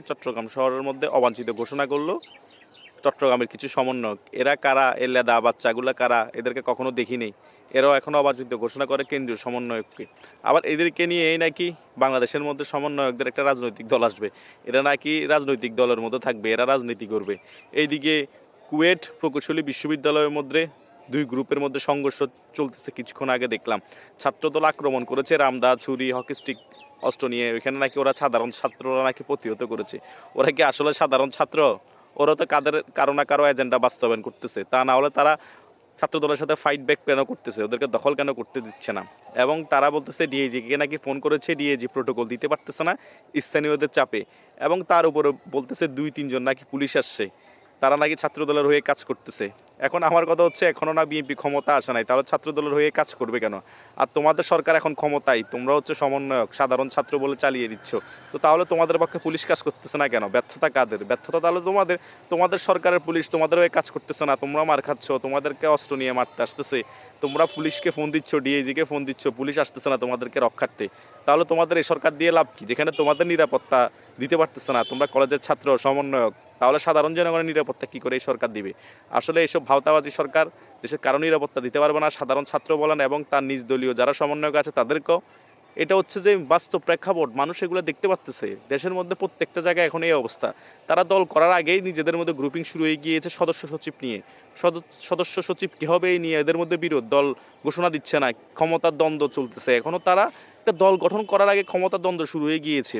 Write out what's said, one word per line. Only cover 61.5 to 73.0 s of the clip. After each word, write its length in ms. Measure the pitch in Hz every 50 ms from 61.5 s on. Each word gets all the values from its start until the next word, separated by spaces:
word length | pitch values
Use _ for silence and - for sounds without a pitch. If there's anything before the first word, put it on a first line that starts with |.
| 175 180
তোমাদের। 360 | 170 185 196 202 190 170 180 170 - - - - - -
তোমাদের 280 | 180 165 180 180 - -
সরকারের 420 | - - 185 170 160 180 175 170
পুলিশ 240 | - 165 165 165 151 - -
তোমাদের 220 | 160 160 156 170 175
হয়ে 120 | 175 165 - 170
কাজ 80 | - - -
করতেছে 300 | 147 - - 147 - 156 143
না, 60 | 135
তোমরা 260 | - 143 139 143 151 156
মার 160 | 160 151 135 -
খাচ্ছ, 200 | 143 143 - - - 135 127 -
তোমাদেরকে 420 | 135 135 143 139 151 143 - 156
অস্ত্র 260 | 156 151 143 - - 143
নিয়ে 160 | 135 131 127
মারতে 280 | 127 127 123 - - -
আসতেছে, 360 | 120 - - - 139 - 139 123 - - - - - - - -
তোমরা 240 | - 139 139 156 165
পুলিশকে 440 | 160 - 151 156 156 - - - 175
ফোন 160 | - 151 151 151 147
দিচ্ছ, 160 | 156 147 - -
ডিআইজিকে 500 | 147 127 135 143 143 131 131 135 151 160
ফোন 160 | - 151 143 139
দিচ্ছ, 200 | 135 135 - - 143
পুলিশ 280 | 113 123 135 143 143 156
আসতেছে 300 | 139 - - 131 - 143
না 40 | 135
তোমাদেরকে 420 | 120 123 123 127 120 123 120 - 143
রক্ষার্থে। 460 | 123 117 - - 143 - - - 107 95 - - - - - - -
তাহলে 180 | - 143 160 170
তোমাদের 320 | - 165 165 170 156 170
এই 100 | 170 147 -
সরকার 220 | 165 147 - 165 151 143
দিয়ে 120 | 165 170
লাভ 140 | 165 165 151 - -
কি, 60 | - - 104
যেখানে 200 | 123 - 151 160 147 -